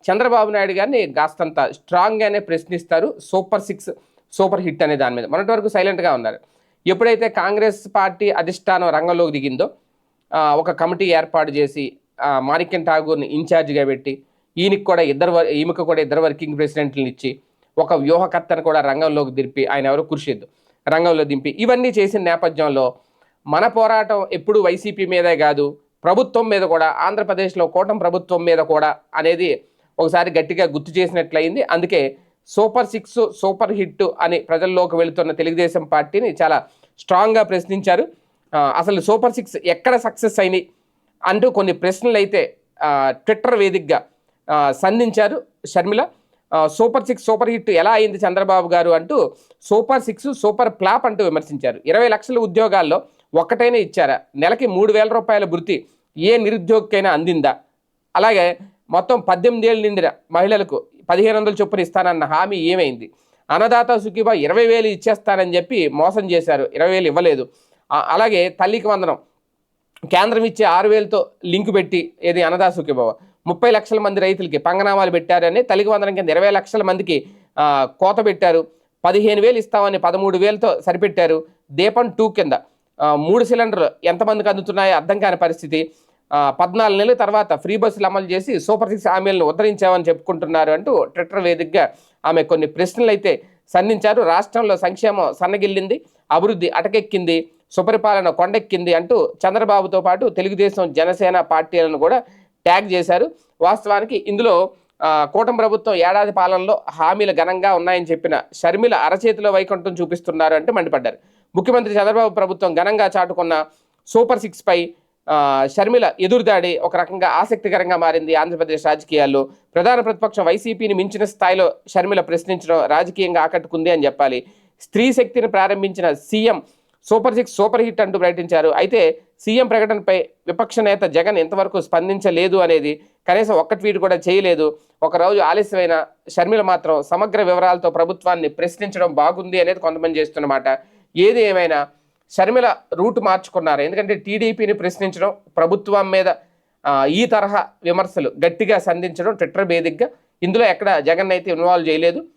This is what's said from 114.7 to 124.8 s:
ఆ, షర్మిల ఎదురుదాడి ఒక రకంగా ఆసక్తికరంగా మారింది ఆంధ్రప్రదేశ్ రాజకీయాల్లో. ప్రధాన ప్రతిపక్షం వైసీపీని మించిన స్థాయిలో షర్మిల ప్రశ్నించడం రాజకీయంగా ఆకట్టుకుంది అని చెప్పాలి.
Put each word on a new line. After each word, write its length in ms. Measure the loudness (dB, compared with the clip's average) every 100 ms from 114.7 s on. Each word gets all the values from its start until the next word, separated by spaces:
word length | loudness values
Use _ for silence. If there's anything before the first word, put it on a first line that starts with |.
| 0 -2 -12 _ _ -2
ఆ, 380 | 0 2 2 0 0
షర్మిల 360 | 2 2 2 -2
ఎదురుదాడి 580 | 0 2 4 2 0 -2
ఒక 180 | -2 -2
రకంగా 320 | -4 -2 0
ఆసక్తికరంగా 680 | 0 -2 -4 -2 -2 -2 0
మారింది 380 | 0 -2 0
ఆంధ్రప్రదేశ్ 520 | -2 -2 -4 -4 -2 -2
రాజకీయాల్లో. 600 | -2 -2 0 2 0 -2 -10 _
ప్రధాన 260 | 0 2 2
ప్రతిపక్షం 440 | 0 -2 -4 0
వైసీపీని 500 | 0 0 -4 -4 -2
మించిన 300 | -2 -2 -4
స్థాయిలో 480 | -6 0 0 2 0 0 -4
షర్మిల 320 | -2 0 -2
ప్రశ్నించడం 640 | 0 -4 -4 -6 0 0
రాజకీయంగా 560 | 2 0 0 -2 -2 0
ఆకట్టుకుంది 500 | 0 -2 -4 -4 0
అని 140 | 2
చెప్పాలి. 420 | 0 0 -2 -2 -10 _ _ _